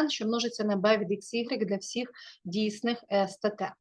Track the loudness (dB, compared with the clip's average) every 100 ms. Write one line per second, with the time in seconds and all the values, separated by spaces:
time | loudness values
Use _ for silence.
0 | 2 0 0 0 -2 -2 0 4 4 4
1 | 2 -4 -2 -4 -2 -2 -2 -2 -4 -6
2 | -6 -10 -20 -14 -4 0 0 0 -2 -2
3 | 0 0 0 0 -2 -2 -6 -8